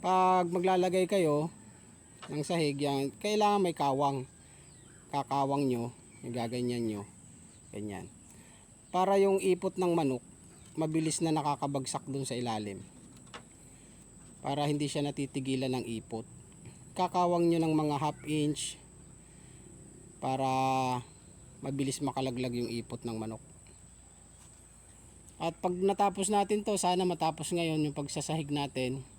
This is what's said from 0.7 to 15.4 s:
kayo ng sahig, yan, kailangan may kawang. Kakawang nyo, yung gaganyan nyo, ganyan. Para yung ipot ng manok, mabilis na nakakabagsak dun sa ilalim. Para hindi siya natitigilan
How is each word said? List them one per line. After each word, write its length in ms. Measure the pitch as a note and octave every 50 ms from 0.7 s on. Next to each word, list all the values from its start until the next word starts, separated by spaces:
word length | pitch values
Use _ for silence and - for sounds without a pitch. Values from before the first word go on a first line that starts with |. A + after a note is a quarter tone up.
| F#3 F3+ F3+ F#3 F3 F#3 F#3 F3
kayo 400 | G3+ G3 F3 D3+ D3 D3 D3+ E3 - - - - - - - - - - - - - - - -
ng 160 | D3 D3 D3
sahig, 320 | - F3+ E3+ D#3+ D3 C#3+ C#3
yan, 320 | D3 C#3+ C#3 C#3 C#3 C#3 - -
kailangan 480 | - G#3 G#3+ G#3+ G#3 G#3 G#3 G3+ F#3+
may 80 | F3 D#3+
kawang. 560 | - D3 C#3 C3+ C3+ C#3+ C#3 C#3 C3+ B2+ - - - - - - - - - - - - - - - - -
Kakawang 560 | - C#3+ C3+ - C3+ C#3 C3+ C3+ C#3 C#3+ C#3+
nyo, 240 | C3+ B2 A#2+ A#2 B2 B2+ - - - - -
yung 160 | - B2+ A#2 B2
gaganyan 480 | A#2 A#2 A#2+ B2 B2 B2 B2 A#2+ A#2
nyo, 160 | A2+ G#2+ G2+ G2+ G2+ - - - - - - - - - - - - -
ganyan. 320 | G#2 G#2 G#2+ G2+ F#2 - - - - - - - - - - - - - - - - - - -
Para 240 | F3+ F#3 G3 G3 G3
yung 240 | G3 G3 G3 G3
ipot 320 | F#3 F#3+ F3+ F3 - F#3+ - -
ng 160 | F#3 F3 E3+ E3+
manok, 240 | D#3 C3+ C3 A#2+ - - - - - - - - - - - D#3
mabilis 400 | D#3+ D#3 D#3 D#3+ D#3+ D#3+ D3+ - E3
na 100 | E3 D#3
nakakabagsak 720 | D3 C#3+ D3 C#3+ C#3 - D3 C#3+ C#3 C3 - - C#3 -
dun 240 | - C3+ C#3 C3+ -
sa 80 | C3 A#2+
ilalim. 400 | B2 A#2+ A2+ A2 G#2 G#2 G2 F#2 F#2 - - - - - - - - - - - - - - - - - - - - - - - - - - - - - - - -
Para 240 | C#3 C#3 C#3+ D3 D3
hindi 160 | D3 D3 D3
siya 160 | C#3 - D3
natitigilan 800 | C#3+ C#3+ C#3 - C#3 C3 - C#3+